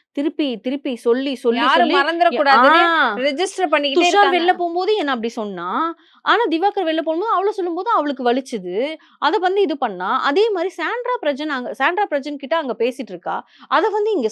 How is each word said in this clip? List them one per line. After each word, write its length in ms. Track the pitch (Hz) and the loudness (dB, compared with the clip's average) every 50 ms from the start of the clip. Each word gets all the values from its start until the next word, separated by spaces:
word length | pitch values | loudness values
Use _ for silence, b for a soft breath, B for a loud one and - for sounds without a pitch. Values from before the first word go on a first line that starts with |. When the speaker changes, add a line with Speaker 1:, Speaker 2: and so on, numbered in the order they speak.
| b _ | b _
Speaker 1:
திருப்பி, 440 | _ 285 285 320 285 - 302 269 233 | _ -4 -4 -4 -4 -4 -4 -4 -4
திருப்பி 400 | 196 - 254 285 294 - 285 247 | -6 -6 -6 -6 -4 -6 -6 -8
சொல்லி, 380 | 226 - 240 240 262 269 285 262 | -2 0 0 0 0 0 -4 -6
சொல்லி, 260 | 247 - 233 233 247 | -2 -2 0 0 2
Speaker 2:
யாரும் 300 | 233 262 302 339 349 311 | 2 4 4 4 4 4
Speaker 1:
சொல்லி, 40 | 339 | 2
Speaker 2:
மறந்துடக்கூடாதுன்னு 880 | 277 277 311 339 330 349 339 240 311 285 277 269 247 254 285 320 330 | 2 2 0 0 2 2 2 2 2 4 4 6 6 8 6 6 6
Speaker 1:
ஆ. 320 | 339 339 330 311 277 233 202 | 4 4 4 2 2 0 0
Speaker 2:
ரெஜிஸ்டர் 540 | 214 262 294 269 294 370 381 - 370 370 294 | 0 -2 -2 0 -2 -2 -4 -2 -2 0 0
பண்ணிக்கிட்டே 280 | 311 294 285 277 269 349 | 0 0 0 0 2 2
Speaker 1:
துஷார் 80 | 349 | 2
Speaker 2:
இருக்காங்க. 320 | 349 349 403 403 359 370 339 | 4 4 4 4 4 4 2
Speaker 1:
வெளில 180 | 339 359 349 | 2 2 2
போகும்போது 400 | 330 349 339 339 359 381 415 427 | 0 -2 -4 -2 -2 0 0 0
என்ன 140 | 415 311 285 | 0 0 -2
அப்படி 220 | 262 233 214 233 | -2 -2 -4 -6
சொன்னா, 640 | - 240 214 208 190 175 170 180 214 262 320 339 339 b b b b b | -6 -6 -8 -8 -8 -8 -6 -4 -4 -2 -2 -4 -6 b b b b b
ஆனா 200 | - 285 339 427 480 330 | 0 0 2 2 2 0
திவாகர் 380 | 320 320 370 403 403 403 349 320 | 0 0 0 0 0 0 -2 -2
வெளில 120 | 311 320 | -2 -2
போகும்போது 320 | 302 320 320 339 415 453 | -2 -2 -2 -2 -2 0
அவளை 200 | 415 359 392 427 | 0 0 0 0
சொல்லும்போது 380 | 403 392 349 359 330 349 381 466 | -2 -2 -4 -4 -4 -4 -2 0
அவளுக்கு 420 | 453 349 294 294 262 277 240 240 | 0 0 0 -2 -4 -2 0 0
வலிச்சுது. 640 | 247 269 254 - 247 202 180 180 180 214 269 311 320 b b b b b | 0 0 -2 -6 -8 -8 -8 -6 -4 -4 -4 -4 -6 b b b b b
அதை 200 | 269 294 359 359 | -2 0 0 0
வந்து 240 | 359 359 392 415 | 0 0 2 2
இது 160 | 392 269 311 277 | 0 0 0 -2
பண்ணா, 440 | 254 220 185 180 180 208 247 262 | -4 -4 -4 -4 -4 -2 -2 0
அதே 280 | - 269 285 381 440 466 | 0 0 2 2 2 2
மாதிரி 240 | 403 339 339 381 - | 0 -2 -4 -4 -6
சாண்ட்ரா 500 | - 302 339 440 494 494 494 494 480 349 | -6 -6 -4 -4 -4 -4 -4 -4 -2 -2
பிரஜன் 220 | 294 277 262 302 311 | -4 -4 -4 -4 -6
அங்க, 260 | 277 254 247 220 208 - | -6 -6 -6 -6 -4 0
சாண்ட்ரா 260 | 269 311 359 415 403 403 | 0 0 0 0 -2 -2
பிரஜன் 260 | 302 277 262 302 294 | -2 -4 -4 -6 -8
கிட்ட 200 | 285 277 254 330 | -8 -4 -4 -2
அங்க 180 | 330 302 247 214 226 | -2 -2 -4 -4 -2
பேசிட்டு 300 | 226 254 254 277 226 - | -2 -2 -2 -6 -10 -10
இருக்கா, 380 | 185 175 - 175 180 - b b b b 262 b | -12 -10 -8 -6 -6 -6 b b b b -4 b
அதை 220 | 254 302 359 440 | 0 2 2 2
வந்து 200 | 381 427 415 440 | 0 0 0 0
இங்க 200 | 415 320 226 214 | 0 0 -2 -2